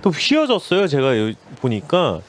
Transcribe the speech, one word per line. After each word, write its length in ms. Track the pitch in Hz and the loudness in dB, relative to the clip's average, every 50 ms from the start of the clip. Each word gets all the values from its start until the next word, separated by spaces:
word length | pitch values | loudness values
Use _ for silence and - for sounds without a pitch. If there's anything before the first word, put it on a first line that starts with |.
또 100 | - 202 | 2 0
휘어졌어요. 760 | 160 143 - - 277 311 311 269 240 185 - - 175 190 202 | 0 0 -2 0 2 2 2 2 0 -2 0 0 0 0 0
제가 300 | 180 143 143 131 135 131 | 0 0 2 2 2 2
여-, 160 | 110 107 110 110 - - - - - | 2 0 -2 -4 -8 -14 -20 -14 -6
보니까 600 | - 131 113 101 92 - - 180 175 135 90 80 - | -4 -4 -4 -4 -4 0 0 0 2 0 -2 -4 -8